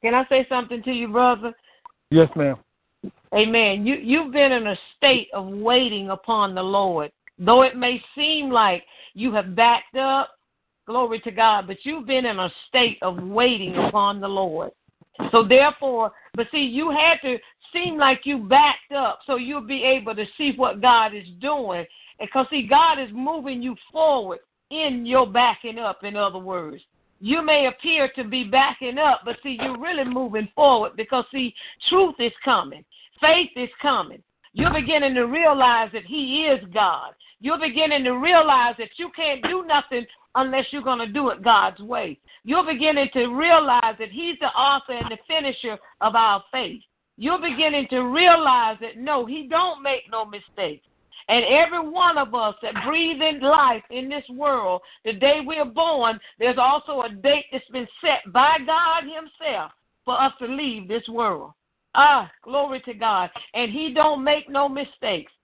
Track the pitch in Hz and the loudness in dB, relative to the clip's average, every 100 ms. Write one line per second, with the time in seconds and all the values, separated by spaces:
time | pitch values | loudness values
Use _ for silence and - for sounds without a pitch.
0 | 233 247 262 269 254 254 240 240 233 247 | 0 0 2 0 0 -4 -6 -8 -6 -6
1 | 233 214 247 240 226 226 _ _ - _ | -4 2 2 2 -6 -14 _ _ -20 _
2 | _ 156 160 - 143 131 _ _ _ _ | _ 6 6 4 -2 -2 _ _ _ _
3 | 185 _ _ 202 220 233 220 196 208 285 | -18 _ _ 0 2 2 0 0 -2 -2
4 | 226 285 302 269 277 254 214 190 - _ | 0 -2 0 2 2 2 -2 -6 -10 _
5 | 277 254 202 - 190 202 214 254 254 202 | 2 2 -2 -10 -10 -4 0 2 2 -4
6 | 196 190 - 220 202 185 185 196 196 165 | -6 -8 -2 0 0 -2 -2 0 0 -2
7 | 147 _ - _ 180 247 262 247 247 247 | -6 _ -20 _ 4 6 6 2 -4 -4
8 | - - 294 311 285 240 208 180 - - | -10 -6 -4 -2 0 2 2 0 -6 -20
9 | - - 247 214 190 180 233 233 - 254 | -20 -6 -4 -2 -4 2 4 4 -2 -4
10 | 269 269 269 _ _ _ _ _ - 240 | -2 -2 -4 _ _ _ _ _ -6 -2
11 | 240 226 233 190 226 208 190 190 262 311 | -2 -4 -8 2 4 4 -2 -10 -10 -10
12 | 226 262 247 202 180 - - 254 240 - | -2 -2 0 -4 -6 -8 -4 0 0 0
13 | 185 180 180 208 247 233 190 - 180 208 | -6 -6 -4 0 2 0 -6 -2 -2 0
14 | 202 202 196 196 190 156 - _ _ _ | 0 -2 -6 -4 -4 -4 -10 _ _ _
15 | _ _ - 233 220 254 285 285 277 240 | _ _ 2 4 6 6 6 0 -4 -2
16 | 220 - - - 226 302 269 240 320 294 | -4 -6 -18 -8 -6 -4 -4 -4 -4 2
17 | 320 330 269 247 - _ _ 349 349 311 | 2 2 -2 -8 -10 _ _ -8 -6 0
18 | 277 262 269 277 202 262 294 - _ 277 | 2 2 -2 -6 4 6 6 2 _ -4
19 | 247 - - 254 247 285 220 269 254 262 | -4 -4 -6 -6 -4 -10 -8 -4 0 0
20 | 208 214 208 - 294 233 254 202 240 240 | -2 -8 -10 -4 -4 0 -2 2 4 6
21 | 220 208 175 175 262 294 226 175 170 _ | 4 -4 -18 -10 -4 -4 -4 -8 -10 _
22 | - _ 208 269 254 302 208 277 330 269 | -20 _ -6 -2 -2 -2 2 4 6 2
23 | 254 214 262 320 269 254 247 233 - 311 | -4 -6 -6 -6 -6 -8 -8 -10 -10 0
24 | 320 277 196 170 _ _ _ 302 311 247 | 2 2 -2 -10 _ _ _ -6 -4 -4
25 | 233 262 240 208 240 214 240 220 220 185 | 0 2 2 4 2 2 -8 -8 -8 -6
26 | 202 208 202 190 185 185 156 - _ _ | -8 -2 -2 -4 -8 -8 -8 -14 _ _
27 | _ _ 196 311 311 302 262 254 330 320 | _ _ -2 -2 2 2 2 -2 -4 0
28 | 269 - 220 254 214 254 277 254 254 254 | 0 -4 -6 -6 0 2 2 0 -8 0
29 | 302 233 233 233 285 247 262 247 311 339 | 2 2 -2 -10 -10 -8 -6 -6 -6 -4
30 | 254 247 254 214 214 - 294 247 214 185 | -4 -4 -4 -4 -6 4 6 6 2 -6
31 | 220 254 240 277 247 - - - - 349 | -4 -4 -4 -6 -6 -8 -20 -6 0 4
32 | 381 277 233 - - 226 147 151 _ _ | 4 2 -4 -2 0 0 0 -10 _ _
33 | _ _ 302 330 320 - 247 - 285 247 | _ _ 4 4 2 -6 -10 -6 -2 -2
34 | 170 - _ _ _ - 330 311 247 311 | -2 -12 _ _ _ -2 0 0 0 0
35 | 277 254 233 285 330 277 254 233 220 220 | 2 0 -2 2 4 6 4 4 0 -6
36 | 175 302 269 277 311 262 180 196 196 156 | -10 -10 -6 -4 0 0 0 0 0 0
37 | - - _ _ 240 311 311 240 311 294 | -8 -18 _ _ -6 -4 -4 -2 0 0
38 | 254 247 302 349 311 269 240 240 226 - | -2 -2 4 4 6 4 2 -2 -12 -12
39 | 349 - 311 269 269 370 339 294 277 247 | -14 -6 -6 -4 -4 -6 0 -2 0 -8
40 | 233 _ _ 247 269 262 262 285 262 247 | -8 _ _ -2 -2 -2 -4 -6 -4 -4
41 | 233 202 269 196 196 220 190 180 208 247 | -4 -2 -2 0 4 4 4 -4 -10 -8
42 | 185 147 _ - 214 320 320 277 311 294 | -8 -12 _ -20 -4 -2 -2 0 0 0
43 | 277 262 240 247 330 330 294 240 233 220 | -2 -2 -2 -2 4 4 6 2 2 -2
44 | 220 202 339 339 294 - 269 277 262 247 | -12 -10 -10 -6 -4 0 0 0 -4 -10
45 | 233 220 _ 320 277 254 240 208 - _ | -8 -12 _ -4 -4 -8 -10 -12 -16 _
46 | 214 226 226 202 - 262 208 220 _ _ | 0 4 4 2 -2 -8 -8 -10 _ _
47 | _ _ 233 349 330 254 311 294 269 254 | _ _ -4 -2 -4 -2 0 0 -2 -4
48 | 247 277 349 330 302 247 226 220 226 220 | -2 2 6 6 6 2 2 -4 -12 -12
49 | 262 285 233 294 269 320 359 294 277 262 | -4 -4 -4 -10 -4 -2 -2 -4 -6 -6
50 | - 226 214 208 _ - 180 151 _ _ | -6 -8 -8 -12 _ -8 -8 -8 _ _
51 | _ - - 233 214 277 330 339 320 349 | _ -20 0 0 4 4 4 0 -6 2
52 | 349 311 262 233 214 208 214 214 226 311 | 2 2 -2 -2 -4 -4 -10 -8 -4 -2
53 | 330 302 311 294 262 311 277 226 - 240 | -2 0 -2 0 2 4 4 2 -6 -12
54 | 262 285 - 254 294 262 214 180 - - | -8 -10 -12 -6 -2 0 -2 -4 -6 -12
55 | 220 208 269 302 269 320 285 226 330 302 | -8 0 2 2 0 -4 -4 0 0 2
56 | 226 220 - _ 233 254 254 285 294 285 | 0 -2 -12 _ -2 2 2 2 -2 -6
57 | 233 202 262 294 285 262 - 254 240 - | -6 -2 0 0 -2 -12 -10 -12 -12 -6
58 | 339 269 196 180 285 320 269 320 330 330 | -2 -2 0 4 4 4 0 0 2 0
59 | 285 311 311 _ 320 220 156 _ _ _ | -4 -14 -16 _ -8 -6 -10 _ _ _
60 | - 247 269 - 240 269 294 220 185 220 | -6 0 0 0 -10 -6 -6 -8 -8 -8
61 | 233 233 226 165 147 _ _ _ _ - | -6 -4 -2 -4 -10 _ _ _ _ 4
62 | 294 277 180 _ - 269 285 262 - 220 | 6 6 0 _ -8 -4 -4 -6 -12 -6
63 | 226 196 180 - - 220 233 226 311 254 | -2 0 -2 -8 -12 -6 -6 -4 -4 2
64 | 302 285 269 294 294 277 285 269 277 _ | 2 2 0 0 -2 -2 -2 -4 -10 _
65 | 247 180 143 _ | -6 -6 -8 _